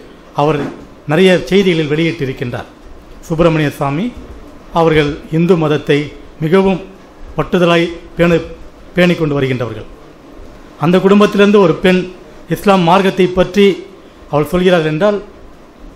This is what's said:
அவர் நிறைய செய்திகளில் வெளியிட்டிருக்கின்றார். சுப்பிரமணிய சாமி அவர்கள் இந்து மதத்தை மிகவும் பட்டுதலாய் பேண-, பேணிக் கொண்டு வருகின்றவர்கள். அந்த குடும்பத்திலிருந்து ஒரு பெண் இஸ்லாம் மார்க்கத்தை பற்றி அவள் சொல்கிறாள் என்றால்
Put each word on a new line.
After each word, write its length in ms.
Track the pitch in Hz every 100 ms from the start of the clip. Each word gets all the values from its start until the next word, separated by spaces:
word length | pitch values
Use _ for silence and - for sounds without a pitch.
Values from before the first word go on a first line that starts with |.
| - - - -
அவர் 180 | 147 151 139 - - - -
நிறைய 180 | 156 185 175 -
செய்திகளில் 400 | 190 190 160 151
வெளியிட்டிருக்கின்றார். 800 | 151 165 - 131 131 123 117 - - - - - - -
சுப்பிரமணிய 420 | 160 170 156 147 143
சாமி 280 | 143 143 240 - - - - - - 175
அவர்கள் 300 | 165 156 147 151 - 156
இந்து 180 | 170 175
மதத்தை 360 | 151 151 147 143 147 - - - 156
மிகவும் 360 | 185 190 185 - - - - - -
பட்டுதலாய் 500 | 147 185 170 170 170 170 - -
பேண-, 260 | 170 165 165 - - - - -
பேணிக் 260 | 180 165
கொண்டு 160 | 156 143
வருகின்றவர்கள். 500 | 135 127 117 107 110 - - - - - - - - - 151
அந்த 120 | 185
குடும்பத்திலிருந்து 600 | 185 202 208 196 202 208 180
ஒரு 100 | 156 185
பெண் 160 | 185 180 - - - - 165
இஸ்லாம் 360 | 202 190 165
மார்க்கத்தை 360 | 185 190 190 180 185
பற்றி 260 | 180 208 202 175 - - - - -
அவள் 220 | 147 147
சொல்கிறாள் 360 | 180 180 180 156
என்றால் 260 | 156 208 208 - - - - - - -